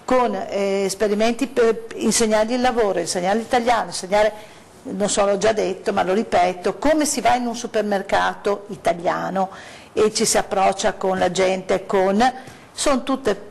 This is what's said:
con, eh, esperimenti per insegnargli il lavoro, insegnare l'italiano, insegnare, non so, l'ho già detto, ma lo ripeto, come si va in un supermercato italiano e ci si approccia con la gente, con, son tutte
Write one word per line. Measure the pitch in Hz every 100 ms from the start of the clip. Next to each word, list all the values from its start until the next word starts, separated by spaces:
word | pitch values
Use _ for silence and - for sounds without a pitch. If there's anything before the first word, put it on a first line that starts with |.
con, | - 254 233 196
eh, | - 202 196 196
esperimenti | 196 185 214 208 220 233 269
per | - 226 226 - 208
insegnargli | 226 - 226 214 220
il | 254
lavoro, | 254 240 208 180
insegnare | 165 190 180 214
l'italiano, | 220 254 240 226 175
insegnare, | 170 185 202 214 208 - - - -
non | - 190 196
so, | - 202
l'ho | 202
già | 208
detto, | 214 180 185 -
ma | 202
lo | 175
ripeto, | 196 226 202 180 180 202 190
come | 277 311 294
si | -
va | 226 247
in | 240
un | 226
supermercato | 226 220 208 202 190 196 185 185 214 202 -
italiano | 180 - 175 170 160 165 185 190 - - - -
e | - 214
ci | 214 220
si | 214
approccia | 190 196 196 190 208
con | 185 190 185
la | 185
gente, | 180 190 190 185 190 185
con, | 202 185 202 254 247 - - -
son | - - 277 -
tutte | 214 214 196 -